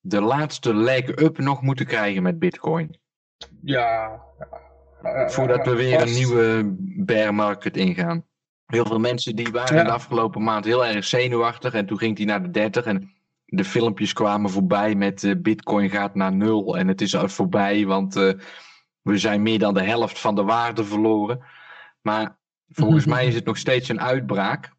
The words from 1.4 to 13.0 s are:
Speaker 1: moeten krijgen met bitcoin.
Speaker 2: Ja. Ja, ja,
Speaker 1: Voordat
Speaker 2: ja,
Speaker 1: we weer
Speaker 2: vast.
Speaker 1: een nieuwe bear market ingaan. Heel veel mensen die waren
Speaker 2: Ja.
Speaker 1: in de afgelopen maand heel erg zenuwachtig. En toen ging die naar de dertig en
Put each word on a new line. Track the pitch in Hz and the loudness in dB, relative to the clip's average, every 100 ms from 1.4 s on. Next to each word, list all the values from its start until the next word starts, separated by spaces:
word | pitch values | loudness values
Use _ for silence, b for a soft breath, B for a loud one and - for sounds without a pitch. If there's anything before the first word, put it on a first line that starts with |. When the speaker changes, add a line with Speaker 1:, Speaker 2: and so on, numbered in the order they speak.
| 139 135 | -2 0
Speaker 1:
moeten | 135 131 - | 0 0 -2
krijgen | 117 104 95 | 0 0 0
met | - 82 | 0 0
bitcoin. | 90 - 156 165 160 - _ _ _ _ - - | -2 -2 -4 -2 -4 -12 _ _ _ _ -20 -16
Speaker 2:
Ja. | 139 131 117 113 110 110 - _ - - - - _ _ | -4 0 0 0 -4 -10 -20 _ -18 -18 -20 -20 _ _
Ja, | - | -6
ja, | 131 127 | -2 -2
Speaker 1:
Voordat | - 127 123 | 0 2 2
Speaker 2:
ja, | 123 | 2
Speaker 1:
we | 120 | 0
weer | 127 - | 4 4
Speaker 2:
vast. | 120 | 4
Speaker 1:
een | 120 | 2
nieuwe | 127 120 113 113 104 95 95 98 | 2 4 4 2 0 -2 -6 -6
bear | 98 110 107 | 0 2 2
market | 104 104 101 - 101 | 2 0 -2 -6 -2
ingaan. | 98 127 87 170 - _ _ _ _ | 0 0 -2 -4 -6 _ _ _ _
Heel | 113 110 | 0 0
veel | 110 | 2
mensen | 117 123 - 110 | 0 -2 -4 -4
die | 117 | -4
waren | 117 127 | -2 2
Speaker 2:
Ja. | 156 | 4
Speaker 1:
in | 170 | 4
de | |
afgelopen | 120 - 117 113 101 | 0 -2 -2 0 0
maand | 110 107 | -2 0
heel | 101 123 120 | 2 2 2
erg | 107 | 0
zenuwachtig. | 95 127 127 120 117 117 127 | 0 0 2 2 0 -2 -4
En | 117 101 | -2 -2
toen | 104 | -2
ging | 113 101 | -2 0
die | 104 | -2
naar | 104 | -2
de | 90 | -2
dertig | 87 107 101 | 0 0 0
en | 120 98 | -2 -4